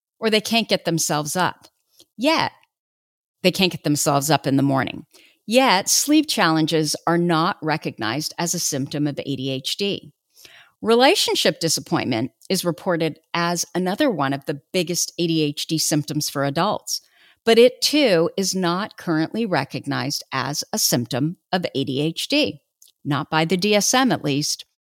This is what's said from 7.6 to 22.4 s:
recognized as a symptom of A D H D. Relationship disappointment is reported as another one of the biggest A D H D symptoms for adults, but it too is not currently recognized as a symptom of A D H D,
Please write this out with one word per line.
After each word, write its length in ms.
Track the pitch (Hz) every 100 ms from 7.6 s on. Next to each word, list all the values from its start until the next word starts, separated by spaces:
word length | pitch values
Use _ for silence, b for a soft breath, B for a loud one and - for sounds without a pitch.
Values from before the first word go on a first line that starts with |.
recognized 720 | 156 151 151 - 110 131 156 -
as 160 | 170
a 40 | 175
symptom 480 | - 139 135 151 147
of 140 | 139
A 160 | - 131
D 140 | 135
H 260 | 135 - -
D. 340 | 202 - - _ _ B B B B B
Relationship 800 | 202 233 269 403 - 403 190 165
disappointment 720 | 165 - - 156 101 120 127 - -
is 120 | 185
reported 560 | 175 156 196 170 160 143 _
as 320 | 170 170 175 -
another 360 | - 185 196 294
one 240 | 170 135
of 100 | 139
the 160 | - 143 -
biggest 400 | 185 170 170 - -
A 80 | 170
D 160 | 160
H 240 | 151 147 -
D 120 | 160
symptoms 500 | - 151 - 151 -
for 160 | 147
adults, 560 | 139 151 196 - - - b b b b -
but 120 | 226
it 220 | 240 -
too 480 | - 294 262 170 170 -
is 180 | 185
not 440 | 185 175 175 214 -
currently 480 | - 156 160 220 226
recognized 760 | 160 143 143 - 131 127 - -
as 320 | 131 127 151 -
a 40 | 220
symptom 600 | - 147 117 123 151 185 _
of 120 | 185 170
A 100 | 131
D 180 | 139 131
H 260 | 156 170 -
D, 320 | 285